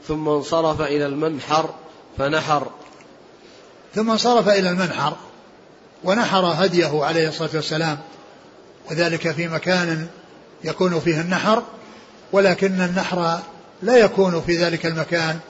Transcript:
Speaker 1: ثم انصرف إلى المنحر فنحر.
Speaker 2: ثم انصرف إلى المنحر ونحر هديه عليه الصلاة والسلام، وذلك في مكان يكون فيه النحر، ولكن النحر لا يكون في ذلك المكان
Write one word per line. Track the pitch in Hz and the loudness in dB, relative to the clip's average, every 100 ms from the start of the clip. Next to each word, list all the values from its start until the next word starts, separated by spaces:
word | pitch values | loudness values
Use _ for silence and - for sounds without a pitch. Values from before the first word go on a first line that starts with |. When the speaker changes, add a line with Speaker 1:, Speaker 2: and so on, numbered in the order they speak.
| - | -6
Speaker 1:
ثم | 156 156 | -4 0
انصرف | 151 135 165 160 151 | 0 0 0 2 0
إلى | 151 147 143 | 0 0 -2
المنحر | 139 156 147 - 156 156 - - - - - | -2 -2 -4 0 0 0 -8 -20 -20 -18 -4
فنحر. | 139 156 151 147 123 - - - - - - - - - - - - 202 | 0 0 0 -2 -2 -12 -20 -20 -20 -20 -20 -20 -20 -20 -20 -20 -10 -4
Speaker 2:
ثم | 220 | 0
انصرف | 220 233 240 196 | 2 4 4 4
إلى | 202 185 | 4 2
المنحر | 180 175 131 143 156 - - - - - - - - | 0 -2 -2 -2 -4 -14 -20 -20 -20 -20 -20 -20 -8
ونحر | 175 208 196 190 180 | -2 0 2 2 2
هديه | 160 190 175 160 151 143 | 2 2 2 2 2 0
عليه | 165 160 | 0 0
الصلاة | - 160 | -2 -4
والسلام، | 156 147 160 160 151 - - - - - - - - - | -4 -4 -2 -2 -4 -10 -20 -20 -20 -20 -20 -20 -20 -10
وذلك | 160 170 160 170 | -2 0 0 -4
في | 151 170 | -4 -4
مكان | 160 175 185 170 160 165 - - - - - | -4 0 0 0 -4 -6 -14 -20 -20 -20 -12
يكون | 156 156 185 170 | -10 -2 0 0
فيه | 160 156 | 0 -2
النحر، | 170 180 196 220 233 - - - - - - | -2 -2 2 0 -2 -18 -20 -20 -20 -20 -2
ولكن | 196 196 175 196 185 | 2 4 2 0 0
النحر | 180 180 - 175 165 170 185 - - - | -2 -2 -2 -2 -2 -2 -6 -20 -20 -8
لا | 190 247 | 4 6
يكون | 202 190 185 170 | 6 4 2 0
في | 160 170 | -2 0
ذلك | 175 165 165 | 0 0 -4
المكان | 165 156 170 160 165 - | -4 -2 0 -2 -4 -8